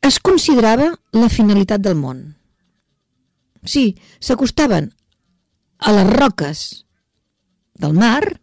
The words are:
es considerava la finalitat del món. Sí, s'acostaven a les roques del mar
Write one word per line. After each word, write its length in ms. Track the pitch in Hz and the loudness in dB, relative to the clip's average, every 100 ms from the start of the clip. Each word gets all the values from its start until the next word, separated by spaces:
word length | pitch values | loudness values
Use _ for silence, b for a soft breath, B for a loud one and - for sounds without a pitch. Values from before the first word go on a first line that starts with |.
es 180 | 277 - | 0 0
considerava 680 | - 370 - 269 220 226 302 339 _ | 2 0 2 2 2 2 0 -4 _
la 180 | 220 233 | 0 0
finalitat 540 | - 208 202 196 208 | 2 2 2 0 -2
del 140 | 202 165 | -2 -2
món. 220 | 131 127 151 147 _ _ _ _ _ _ _ _ _ _ _ _ - | -4 -10 -16 -20 _ _ _ _ _ _ _ _ _ _ _ _ -6
Sí, 240 | 294 247 190 b b | -2 -2 -2 b b
s'acostaven 640 | - 240 262 - 294 185 147 _ _ _ _ _ _ _ _ _ | -6 -2 -2 0 0 0 -4 _ _ _ _ _ _ _ _ _
a 120 | 208 208 | 0 2
les 120 | 190 226 | 2 2
roques 480 | 269 - 147 151 - - _ _ _ _ _ _ _ _ _ _ | 0 -2 -8 -8 -12 -16 _ _ _ _ _ _ _ _ _ _
del 160 | 151 160 | -2 2
mar 280 | 226 240 403 - | 2 0 -2 -8